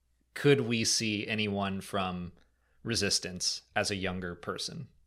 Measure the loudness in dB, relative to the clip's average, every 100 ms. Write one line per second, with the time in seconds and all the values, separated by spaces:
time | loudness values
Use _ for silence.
0 | _ _ _ 2 6 6 4 2 2 2
1 | 2 0 0 0 0 0 0 -2 -4 -2
2 | -2 -4 -8 -12 _ _ _ _ -4 0
3 | 2 2 0 -4 -4 -4 -4 -2 0 -2
4 | -2 -4 -6 -8 -8 -6 -6 -10 -14 _